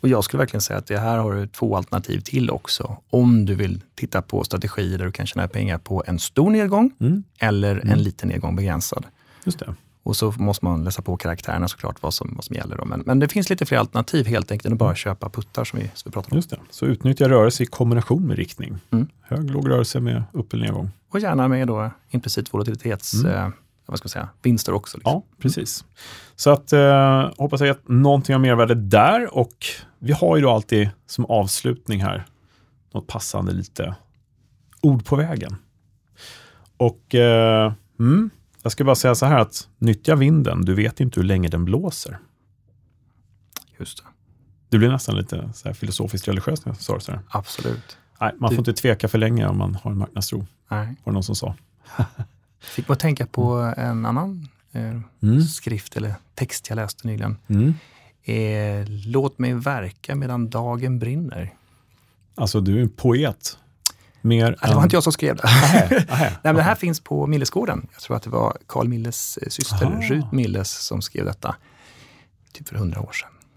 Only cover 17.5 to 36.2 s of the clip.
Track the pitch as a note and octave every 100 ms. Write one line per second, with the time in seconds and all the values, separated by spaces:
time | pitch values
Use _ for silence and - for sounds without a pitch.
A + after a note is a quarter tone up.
17.5 | - A#2+ - A#2 A#2 - C#3+ E3+ G2 F2
18.5 | - - G2 - A2+ C3 - _ B2+ D3
19.5 | C#3 C#3 B2+ A#2 C3 A#2+ A#2 A2 - -
20.5 | A2+ A2 G#2 F#2+ - _ G3 G#3 C#3+ C3
21.5 | C3 B2+ G#2+ A2 - _ B2 - - A#2
22.5 | G#2 A2 G#2+ A#2 G2+ - G#2 D3+ F#2+ F#2+
23.5 | - _ _ - - - - - - B2+
24.5 | A2+ - F#2+ - - A2 D#3+ - _ B2+
25.5 | - A2+ - - _ - - - - -
26.5 | C#3+ - D3 C#3+ C#3 C3+ C3+ C3 - C#3+
27.5 | C3 C#3 C3+ - B2 C#3 C#3 C3+ C3+ C3
28.5 | A#2 A#2 A#2 G2 A2+ B2 A3+ A#3 - B2
29.5 | - - - - _ A#2 D3 F3 D#3 C#3
30.5 | A2 - A2 G#2 - _ - A#2+ A2+ G2
31.5 | - B2+ B2 - G#2 G2 F#2+ F#2+ _ _
32.5 | _ _ _ _ G#2 - - - G2+ F#2
33.5 | F#2 F#2 - F2 F#2+ _ _ _ _ _
34.5 | _ _ _ D3+ C3 - C#3 D#3+ A#2+ D2+
35.5 | G2 - _ _ _ _ _